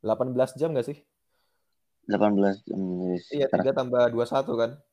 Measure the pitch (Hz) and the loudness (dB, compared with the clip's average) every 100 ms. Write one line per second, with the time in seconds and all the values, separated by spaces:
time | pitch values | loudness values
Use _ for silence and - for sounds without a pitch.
0 | 107 110 127 123 127 127 160 143 117 143 | -2 -2 0 0 -2 0 -2 -2 -4 -8
1 | _ _ _ _ _ _ _ _ _ _ | _ _ _ _ _ _ _ _ _ _
2 | - 104 104 101 98 98 - 95 95 90 | -2 2 4 4 2 0 -6 -6 -4 -4
3 | 92 90 - 147 135 - 131 135 127 123 | -2 -4 -4 -2 0 2 0 0 0 2
4 | 120 117 117 139 135 117 117 135 _ | 2 2 -2 -2 -2 -2 -2 -4 _